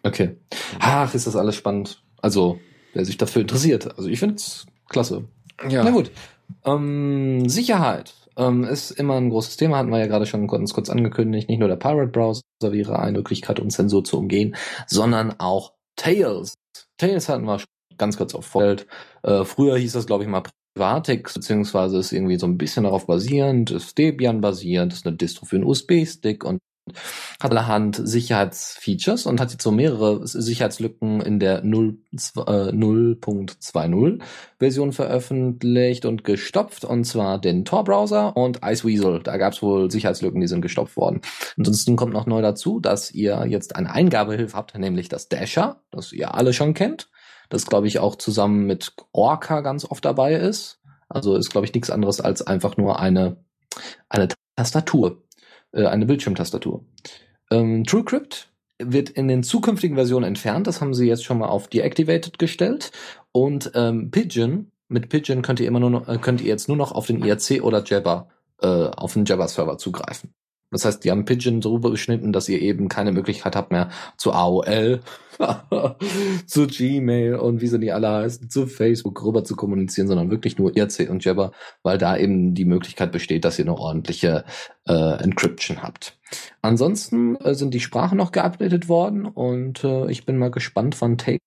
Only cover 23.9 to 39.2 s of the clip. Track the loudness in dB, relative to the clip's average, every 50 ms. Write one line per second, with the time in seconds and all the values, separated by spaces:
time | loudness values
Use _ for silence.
23.9 | 2 2 4 4 2 2 0 0 2 2 0 0 0 -2 -2 0 2 2 2 0
24.9 | -2 -4 -4 -6 -2 -2 -4 -4 -4 -10 -6 -2 0 0 2 2 0 0 2 2
25.9 | 2 2 2 0 -6 _ -4 -4 -4 -2 -4 -4 -4 -6 _ _ _ _ _ -20
26.9 | -18 -14 -14 -14 -12 -12 -14 -16 -10 -4 0 2 2 2 2 2 2 2 2 0
27.9 | -2 -2 -4 0 0 0 0 2 2 2 2 2 -2 -10 -12 -12 -12 -6 -4 -4
28.9 | -2 0 0 0 0 0 0 0 0 0 0 -2 -4 -2 0 2 4 4 4 2
29.9 | 2 4 2 2 2 2 -2 -8 -6 -4 -4 -2 -2 0 -2 -2 -2 -4 -6 -6
30.9 | -4 _ -4 -2 -2 -2 0 0 0 2 2 2 2 2 2 2 2 2 2 0
31.9 | -2 -6 _ _ -12 -10 -10 -8 _ -6 -2 0 0 0 0 0 0 2 2 4
32.9 | 4 4 4 2 0 -2 -4 -6 -4 -4 -6 -8 -12 _ -18 -6 -4 -2 0 2
33.9 | 2 4 2 2 2 -2 -10 -16 -18 -20 -20 -20 _ _ 0 0 2 0 -2 -2
34.9 | -2 -4 -2 -2 -2 -2 -2 -2 -2 0 0 -2 -2 -2 0 2 4 4 4 2
35.9 | 2 0 -2 -4 -4 -2 0 -2 -2 -2 -2 -2 -2 -2 -2 -2 -8 -14 -6 -2
36.9 | -2 -2 -2 0 -2 -2 0 0 -2 0 0 0 0 0 0 0 0 0 2 2
37.9 | 2 2 2 2 2 0 0 0 2 0 0 0 0 -4 -2 -2 -2 0 0 0
38.9 | 2 4 2 2 0 0